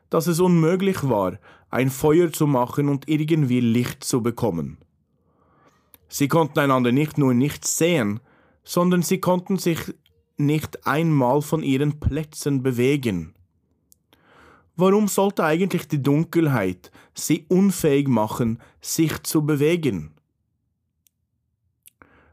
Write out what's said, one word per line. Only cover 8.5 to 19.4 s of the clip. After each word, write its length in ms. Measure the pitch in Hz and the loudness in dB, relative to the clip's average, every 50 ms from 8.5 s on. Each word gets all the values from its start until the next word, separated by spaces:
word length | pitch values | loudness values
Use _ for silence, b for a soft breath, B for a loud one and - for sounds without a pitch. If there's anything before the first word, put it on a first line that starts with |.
| b b b | b b b
sondern 380 | - - 180 175 180 180 180 | -4 -2 0 2 2 2 2
sie 160 | 160 - 190 185 | 0 0 -2 -2
konnten 380 | - 180 180 175 180 - 190 | 0 0 -2 -2 -2 -4 -4
sich 240 | 175 - 175 160 - - - - _ _ _ _ _ _ _ _ | -2 -2 -2 -2 -4 -6 -12 -14 _ _ _ _ _ _ _ _
nicht 500 | - 143 143 151 156 - - - - - | -2 0 0 0 0 -4 -6 -12 -8 -4
einmal 560 | - 135 160 165 160 151 139 123 120 139 151 | -2 -2 0 0 2 2 2 2 2 2 0
von 220 | 143 - 170 160 - | 0 -2 -4 -2 0
ihren 340 | 139 131 131 147 147 151 - | 0 0 0 0 -2 -2 -2
Plätzen 640 | - - 135 156 151 - - - - 147 139 131 | -4 -4 -4 -4 -8 -10 -10 -8 -4 -2 -2 -2
bewegen. 720 | 123 131 123 117 123 135 151 143 127 113 92 85 80 78 - _ _ _ _ _ _ _ _ _ _ _ _ _ _ _ b b b b b b b b b b b b b | -2 -2 0 0 2 2 2 0 0 -2 -4 -4 -6 -10 -16 _ _ _ _ _ _ _ _ _ _ _ _ _ _ _ b b b b b b b b b b b b b
Warum 320 | 170 185 190 196 214 214 190 | 0 2 4 4 4 2 0
sollte 340 | - 202 196 202 - - | 0 0 0 0 0 0
eigentlich 460 | 175 151 156 170 196 185 - 165 - - | 0 0 2 0 0 0 -2 -4 -4 -4
die 120 | 156 143 | -4 -2
Dunkelheit 920 | 127 143 143 156 165 - - 170 160 143 135 110 95 92 90 - - - b b b b | 0 2 2 2 0 0 0 0 2 2 2 0 0 -2 -4 -8 -12 -20 b b b b
sie 340 | b - - - - - - - | b -6 -4 -2 -2 -2 0 0
unfähig 580 | 185 180 202 196 180 - - 147 135 143 143 | 2 4 4 2 2 0 0 2 2 2 2
machen, 540 | 135 120 107 107 110 - - 120 113 113 - b b b b | 2 2 0 0 0 -2 -2 -2 -2 -4 -6 b b b b
sich 400 | b - - 160 165 156 - - - | b -6 -2 0 0 0 -2 -6 -6
zu 200 | - - 160 | -2 -2 0